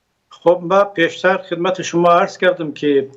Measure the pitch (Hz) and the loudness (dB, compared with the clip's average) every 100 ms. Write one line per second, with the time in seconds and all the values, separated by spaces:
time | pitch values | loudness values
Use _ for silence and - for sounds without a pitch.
0 | _ _ _ - 165 180 175 190 202 202 | _ _ _ -2 2 2 2 0 0 0
1 | 165 - - 294 - 170 185 185 165 170 | -2 0 -2 -2 -4 -6 -4 -4 -4 0
2 | 175 175 196 - 185 175 156 - 147 139 | 2 2 0 -2 0 0 -4 -4 0 0
3 | 135 | -2